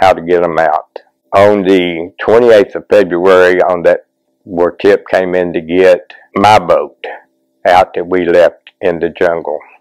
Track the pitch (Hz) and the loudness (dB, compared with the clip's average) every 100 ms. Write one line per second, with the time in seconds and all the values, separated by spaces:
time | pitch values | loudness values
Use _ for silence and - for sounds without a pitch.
0 | 92 85 82 87 87 80 80 76 - - | 0 0 0 -2 -2 -2 -2 -2 -6 -20
1 | _ _ - 98 104 104 92 95 87 85 | _ _ -6 2 2 2 2 0 0 -6
2 | 87 - - 110 120 110 98 82 - 104 | -10 -10 0 2 4 4 2 -4 -2 0
3 | 92 87 92 92 90 90 85 90 85 90 | 0 0 2 4 4 2 -2 -2 -2 -2
4 | _ _ _ _ - 87 87 - 98 98 | _ _ _ _ -12 -4 -4 0 0 0
5 | - 92 92 90 87 85 80 87 92 90 | -2 -4 -2 -4 -4 -6 -6 0 2 2
6 | - - _ 98 101 107 85 78 73 _ | -2 -20 _ -2 2 2 2 -2 -2 _
7 | - - _ _ _ _ 95 90 95 - | -18 -18 _ _ _ _ 0 2 0 -4
8 | 87 92 85 85 82 - - - 90 85 | -4 -4 0 2 2 -2 -20 -8 -6 -4
9 | 82 78 90 85 76 76 - _ | -6 -4 -4 -4 -8 -12 -14 _